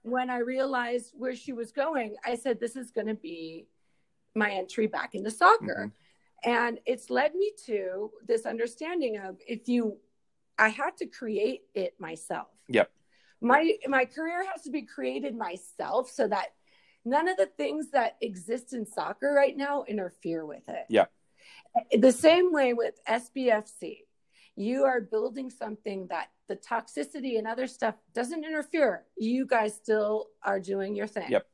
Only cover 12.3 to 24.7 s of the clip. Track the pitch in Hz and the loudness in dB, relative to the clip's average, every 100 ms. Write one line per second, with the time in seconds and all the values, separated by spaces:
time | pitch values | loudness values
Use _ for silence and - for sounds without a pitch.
12.3 | 160 - _ - 113 - _ _ _ _ | -8 -8 _ 0 2 2 _ _ _ _
13.3 | _ 233 277 330 - 269 269 254 294 320 | _ 4 6 6 0 2 2 0 -4 -4
14.3 | 349 392 320 311 285 220 - 254 262 277 | -4 -6 -8 -6 -8 -8 -6 -6 -4 -6
15.3 | 226 190 190 - - - 214 254 - 214 | -6 -8 -10 -14 -8 -2 -2 -2 -2 0
16.3 | 202 - _ _ _ _ _ 233 277 339 | 0 -4 _ _ _ _ _ -2 0 2
17.3 | 370 392 - 285 302 285 277 226 - 233 | 2 0 0 -4 -4 0 0 0 -4 -8
18.3 | 180 175 247 - 247 208 - 156 202 277 | -8 -6 -6 -6 -8 -6 -4 -6 -2 2
19.3 | 285 277 269 285 285 247 208 180 _ 165 | 4 4 2 -2 -2 -2 -4 -6 _ -6
20.3 | 165 156 - - - - 110 87 _ _ | -4 -6 -12 -10 -10 2 4 4 _ _
21.3 | _ - - _ 240 - 233 254 247 320 | _ -20 -20 _ -2 2 8 8 10 8
22.3 | 339 359 302 262 233 220 - - 233 240 | 8 6 4 2 2 -2 -4 -2 -2 -2
23.3 | 269 254 214 214 - - - _ _ _ | -2 2 2 0 -12 -12 -12 _ _ _
24.3 | _ _ - 202 | _ _ -6 -2